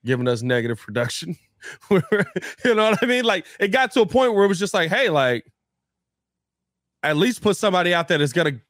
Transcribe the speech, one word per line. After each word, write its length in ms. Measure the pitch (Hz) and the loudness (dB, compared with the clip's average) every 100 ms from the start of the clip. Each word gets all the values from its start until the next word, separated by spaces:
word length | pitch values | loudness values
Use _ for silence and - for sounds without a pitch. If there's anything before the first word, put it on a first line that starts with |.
giving 240 | 113 127 123 | -4 -2 -2
us 140 | 120 | -2
negative 400 | 123 123 117 113 | -2 -2 -2 -8
production. 560 | - 107 120 - 165 170 | -6 -6 -4 -6 -10 -12
<laughs> 40 | _ _ - - - | _ _ -20 -20 0
You 840 | 196 - 208 - 185 - - 254 214 | 0 2 -2 -2 -6 -12 -4 0 2
know 140 | 220 | 2
what 120 | 214 | 2
I 40 | 254 | 0
mean? 180 | 247 | 0
Like, 220 | 233 190 - - | 0 -2 -6 -4
it 120 | 202 | 0
got 240 | 247 262 | 0 0
to 80 | 269 | 2
a 40 | 208 | 2
point 280 | 247 254 | 2 2
where 100 | 208 | 4
it 60 | 202 | 2
was 100 | 180 | 2
just 140 | 196 | -2
like, 160 | 202 165 | -2 0
"Hey, 200 | 214 247 | 0 0
like, 400 | 151 131 120 - _ _ _ _ _ _ _ _ _ _ _ _ _ _ _ | 2 2 0 -6 _ _ _ _ _ _ _ _ _ _ _ _ _ _ _
at 120 | 147 151 | -2 0
least 260 | 202 226 | 0 0
put 140 | 208 190 | -2 0
somebody 380 | 208 180 175 | 0 2 2
out 160 | 175 165 | 0 0
there 80 | 160 | 0
that's 160 | 143 | 0
gonna 260 | 175 156 127 | 0 -2 -4